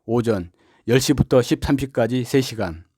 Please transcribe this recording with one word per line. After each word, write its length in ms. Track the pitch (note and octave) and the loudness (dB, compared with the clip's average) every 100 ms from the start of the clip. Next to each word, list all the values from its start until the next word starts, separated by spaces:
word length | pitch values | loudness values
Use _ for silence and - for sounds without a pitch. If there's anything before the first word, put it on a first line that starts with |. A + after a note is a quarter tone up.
| - | -4
오전 460 | A#2 A2+ G2+ F2 _ _ _ - | -2 0 -2 -4 _ _ _ 0
열 100 | B2+ | 2
시부터 420 | - C3+ - C3 | 2 0 4 2
십삼 360 | A#2+ D#3+ - C3+ | 2 -2 0 -2
시까지 480 | C3+ - A2+ B2+ A#2+ | -2 -2 -2 -2 0
세 160 | C#3 | 0
시간 440 | B2+ A2 F#2 E2+ - | 0 -4 -8 -10 -18